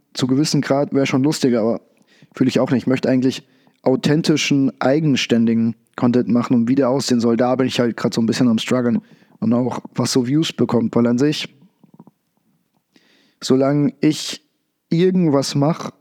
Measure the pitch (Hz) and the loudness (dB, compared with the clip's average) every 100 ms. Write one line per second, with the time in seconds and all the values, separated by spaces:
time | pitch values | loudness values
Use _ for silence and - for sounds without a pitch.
0 | _ - 127 131 160 147 120 139 143 139 | _ -6 -2 0 0 0 0 -2 0 -2
1 | 135 135 139 156 135 120 110 110 - _ | 0 0 0 0 0 2 0 -2 -8 _
2 | _ _ _ - 131 - 127 123 123 131 | _ _ _ -2 0 2 0 0 0 0
3 | 131 131 127 - - _ _ _ 127 127 | 0 0 0 -4 -12 _ _ _ -2 0
4 | - 151 - 147 - 143 135 - 127 147 | 0 0 0 0 0 0 0 0 0 2
5 | 156 123 - 117 113 113 113 110 _ - | 2 0 0 2 2 2 0 -4 _ -2
6 | 123 123 101 120 117 123 117 135 123 139 | 0 2 0 -2 0 0 2 0 0 -2
7 | - 123 117 117 123 131 127 - 120 - | 0 0 2 2 0 0 0 0 -2 -2
8 | 123 - 113 123 127 110 - 127 120 110 | -4 -2 -2 2 2 2 0 -2 0 -2
9 | - - _ _ 110 120 127 120 - - | -4 -18 _ _ -2 -2 -2 -6 -8 -6
10 | 123 135 120 151 160 - 120 117 113 120 | -2 0 0 -2 -2 -2 0 0 0 0
11 | 120 120 147 151 - _ _ _ _ - | 0 0 0 -2 -10 _ _ _ _ -20
12 | - _ _ _ _ _ _ _ _ _ | -20 _ _ _ _ _ _ _ _ _
13 | _ _ _ _ - 135 135 147 143 - | _ _ _ _ 0 2 2 2 0 0
14 | 151 151 - - _ _ _ _ _ 165 | 0 0 -6 -14 _ _ _ _ _ 0
15 | 185 185 165 139 135 143 143 170 - - | 2 2 2 0 0 0 0 -2 -8 -12